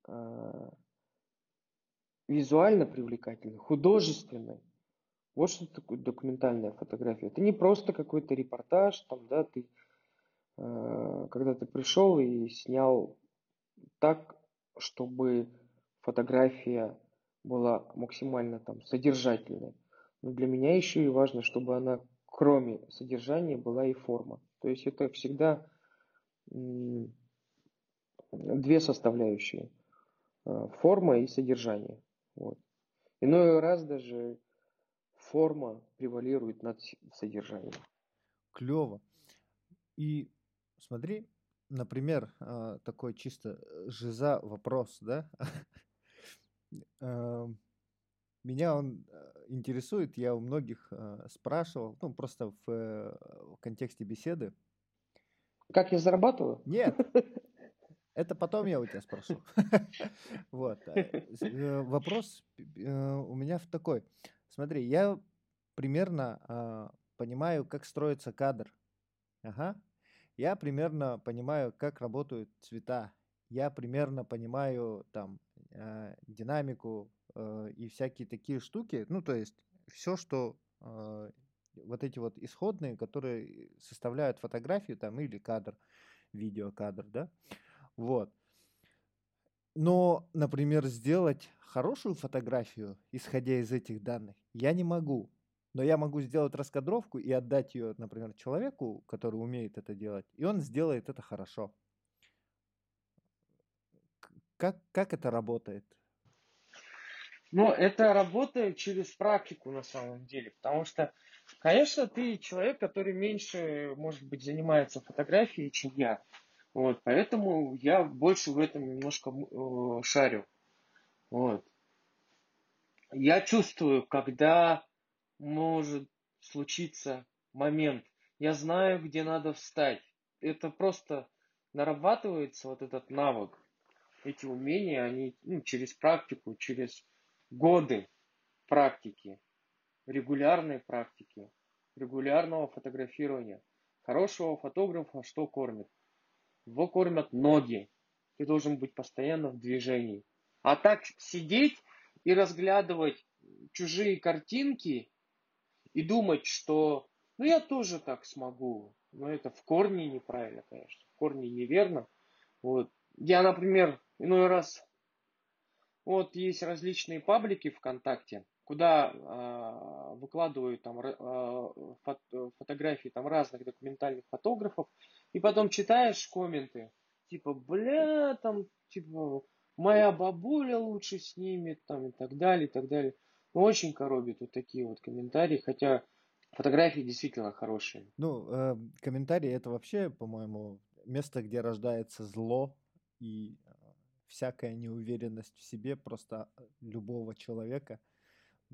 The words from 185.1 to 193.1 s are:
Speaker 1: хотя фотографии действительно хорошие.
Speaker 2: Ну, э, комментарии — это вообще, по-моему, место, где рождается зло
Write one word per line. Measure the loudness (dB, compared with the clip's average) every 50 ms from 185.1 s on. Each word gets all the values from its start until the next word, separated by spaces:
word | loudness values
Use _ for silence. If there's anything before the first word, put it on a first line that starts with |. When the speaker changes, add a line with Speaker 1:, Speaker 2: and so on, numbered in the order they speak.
| -10 -8 -6 -2 0 2 2 2 2 0 -2
Speaker 1:
хотя | -4 -4 0 2 2 2 2 0 _ _ _ _ _ _ _ _ _
фотографии | -6 -2 0 4 6 6 6 6 4 0
действительно | -4 -6 -6 -6 -6 -6 -6 -6 -6 -6
хорошие. | -6 -6 -6 -4 -4 -4 -6 -8 -10 -12 -18 -16 _ -6
Speaker 2:
Ну, | -4 -4 -4 -4 -6 -6
э, | -4 -2 0 -2 -2 -4 -8 -14 -16 _
комментарии — | -6 -6 -4 -4 -2 0 0 0 0 0
это | -2 -4 -4 -6
вообще, | -8 -8 -6 -6 -4 -4 -2 -4
по-моему, | -6 -8 -10 -10 -10 -10 -10 -10 -10 -10 -10 -12 -14 -16 _ _ _ _ -12
место, | -8 -6 -6 -6 -6 -6 -8
где | -8 -6 -4 -4
рождается | -2 -2 -4 -2 -2 -2 -2 -2 -4 -8 -12 -14 -14
зло | -10 -8 -6 -4 -2 0 -2 -2 -4 -8 _ _ _ _ _ _ _